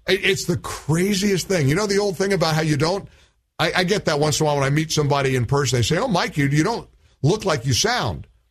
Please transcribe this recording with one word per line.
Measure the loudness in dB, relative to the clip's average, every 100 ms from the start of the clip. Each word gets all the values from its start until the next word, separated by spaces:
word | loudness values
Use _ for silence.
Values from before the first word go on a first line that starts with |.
| -4
It, | 0
it's | 0 -2 -2
the | -4
craziest | -6 -8 -2 0 0 0 0 0 0
thing. | 0 2
You |
know | 0 0
the | 0
old | -2 -2
thing | 0
about | 0 0
how | 0
you | 0 0
don't, | 0 -2 -6 -18 _ _ _ -4
I, | -2 0
I |
get | 0 0 0
that | 0
once | 0 2
in | 0
a |
while | 2
when |
I | 2
meet | 0 0
somebody | 0 0 0 0 0
in | 0
person. | 0 2 2
They |
say, | 2 0
"Oh, | 0
Mike, | 0 0 0
you, | 2
you | 2
don't | 0 -2 -8 _ _ _
look | 0 0 0
like | -2 0
you |
sound, | 0 2 0 -2 -6 -12 _ _